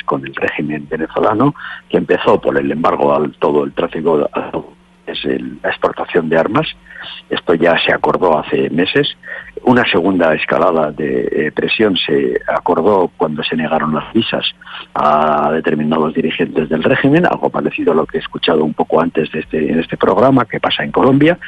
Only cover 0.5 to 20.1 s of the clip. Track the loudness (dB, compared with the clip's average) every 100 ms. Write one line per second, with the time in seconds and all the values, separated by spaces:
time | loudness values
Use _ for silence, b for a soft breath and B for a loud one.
0.5 | -4 -4 -6 -6 -6 -4 -2 0 2 0
1.5 | B B B -6 -4 0 0 2 2 2
2.5 | 0 0 -2 0 0 2 2 -2 -2 0
3.5 | 0 0 -2 -4 -2 0 0 0 -4 -6
4.5 | -8 -10 -16 _ _ -12 -8 -4 -4 -6
5.5 | -8 -6 -2 -2 -4 -4 -2 2 2 2
6.5 | 0 -2 -6 B B B B -8 -4 0
7.5 | 2 4 2 0 0 0 2 2 0 0
8.5 | -2 0 0 0 0 -2 -6 B B B
9.5 | -4 2 2 2 2 2 2 2 2 0
10.5 | 2 2 2 0 -2 -2 -2 -2 -2 0
11.5 | 0 0 2 2 2 0 0 2 0 -2
12.5 | -2 0 2 4 4 2 0 -4 -2 -4
13.5 | -2 -2 -2 0 -2 -2 -2 0 -2 -4
14.5 | -8 B B B -2 2 2 2 2 0
15.5 | 0 0 0 0 0 0 0 -2 -2 -2
16.5 | -2 -2 0 0 2 4 4 2 0 -2
17.5 | -2 -2 -2 0 0 0 -4 -8 -4 0
18.5 | 2 0 -2 0 0 0 -2 -4 -6 -6
19.5 | -2 0 -2 -2 -2 0